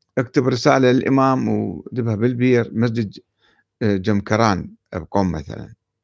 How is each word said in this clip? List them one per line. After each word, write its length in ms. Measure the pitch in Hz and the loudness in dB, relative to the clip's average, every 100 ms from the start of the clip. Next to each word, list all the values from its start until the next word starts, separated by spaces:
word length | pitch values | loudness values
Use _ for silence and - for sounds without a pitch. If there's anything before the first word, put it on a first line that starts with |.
| _ - | _ -6
اكتب 300 | 123 147 127 | -2 0 0
رسالة 440 | 123 147 135 127 | 0 2 4 4
للإمام 560 | 131 - 135 135 131 113 | 2 2 2 2 0 -2
ودبها 640 | 107 107 - - 120 117 | -2 -4 -8 -10 -6 -4
بالبير، 560 | 104 120 123 127 120 107 | -2 -2 0 2 2 0
مسجد، 440 | 110 120 113 104 - - _ _ _ _ _ | -2 -2 -2 -6 -8 -20 _ _ _ _ _
آه، 140 | 107 98 | -2 0
جمكران 720 | 95 101 - 110 113 90 - - _ | 0 -2 2 4 4 2 -4 -16 _
بقوم 400 | 90 80 101 92 | -12 -4 0 0
مثلًا، 420 | 80 - - 107 113 _ _ | -2 -8 -14 -16 -20 _ _